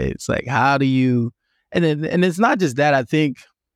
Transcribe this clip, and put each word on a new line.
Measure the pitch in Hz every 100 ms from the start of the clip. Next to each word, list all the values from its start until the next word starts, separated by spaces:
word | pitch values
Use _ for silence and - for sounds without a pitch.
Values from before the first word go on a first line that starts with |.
It's | 123 - -
like, | - 120
how | 120 131 139
do | 135
you, | 131 127 123 117 - _ _ _
and | 180
then, | 165 151 156
and | 170
it's | 180 170
not | 226 196
just | 170 123
that. | 147
I | 139
think | 120 156 151 127 - _ _